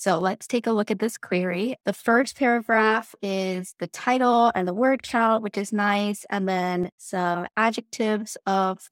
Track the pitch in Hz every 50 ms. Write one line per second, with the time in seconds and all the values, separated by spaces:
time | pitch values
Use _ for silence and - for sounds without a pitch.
0 | - 196 180 160 180 185 196 - - - - 240 226 240 226 214 208 - 220 190
1 | 214 226 - - - - 196 180 180 185 175 175 202 247 262 - - - 196 -
2 | - - 233 233 269 - - - 277 247 233 240 220 - 233 226 220 220 220 226
3 | 226 - - - - 196 190 190 190 190 185 185 185 - - - 175 175 - -
4 | - 247 247 254 254 247 240 233 233 233 - - 180 180 180 202 247 262 269 254
5 | - - - 240 233 226 226 220 226 208 - 208 208 - 220 208 202 202 202 202
6 | 208 208 208 - - - - 202 190 190 185 185 180 180 180 180 180 175 - _
7 | - - - 185 180 175 175 175 175 - - - 220 226 220 - 226 _ - -
8 | 233 220 214 214 220 - - - - - 196 190 190 190 190 185 - -